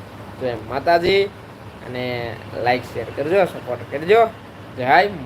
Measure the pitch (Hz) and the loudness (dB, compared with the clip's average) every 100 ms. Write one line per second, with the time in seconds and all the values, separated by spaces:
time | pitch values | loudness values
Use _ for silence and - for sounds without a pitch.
0 | - - - - 127 117 - 135 175 170 | -10 -18 -16 -6 -4 -4 -6 -2 2 4
1 | 180 196 202 - - - - - - 123 | 4 2 2 -4 -18 -18 -18 -16 -10 -8
2 | 123 120 120 - - - 117 127 - 127 | -6 -6 -6 -10 -10 -2 0 0 -2 -8
3 | 113 139 147 196 175 127 127 117 - 139 | -6 -4 0 2 2 0 -8 -8 -6 -6
4 | 165 226 226 - - - - - 123 160 | 4 6 6 0 -16 -18 -14 -4 4 6
5 | 202 180 | 6 0